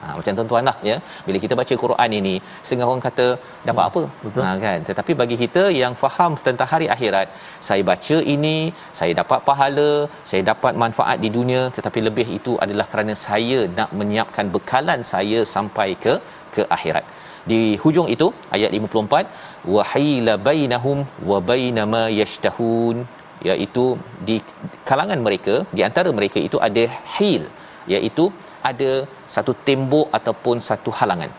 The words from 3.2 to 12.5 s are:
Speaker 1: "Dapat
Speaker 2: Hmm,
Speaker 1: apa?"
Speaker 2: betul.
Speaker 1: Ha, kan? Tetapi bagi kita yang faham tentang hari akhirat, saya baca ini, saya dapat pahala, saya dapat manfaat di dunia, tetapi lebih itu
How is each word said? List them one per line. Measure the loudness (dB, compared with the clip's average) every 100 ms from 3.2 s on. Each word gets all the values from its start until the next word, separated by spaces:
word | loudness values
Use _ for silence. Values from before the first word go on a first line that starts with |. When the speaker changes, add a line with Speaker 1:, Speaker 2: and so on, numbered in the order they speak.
| 2 0 -6 -10 -2
Speaker 1:
"Dapat | 2
Speaker 2:
Hmm, | 2
Speaker 1:
apa?" | 0 -4 -6 -8
Speaker 2:
betul. | -2 -2
Speaker 1:
Ha, | 0
kan? | 0 -2 -2
Tetapi | -6 -2 0
bagi | 0 0
kita | 0 4 4 4
yang | 0 0
faham | -2 2 0 2 -2
tentang | 0 0
hari | 0 2 0
akhirat, | 2 2 0 -6 -18 -16 0
saya | 2 2
baca | 0 2 2 2
ini, | 2 2 0 -2 -6 -16 -4
saya | 0 0
dapat | 2 2 2
pahala, | 2 2 4 2 2 0 -6 -4
saya | 0 0
dapat | 2 0 2
manfaat | 0 0 0 0
di | 0 0
dunia, | 0 0 0 -4
tetapi | -4 -2 -2
lebih | 0 -2 -4
itu | -4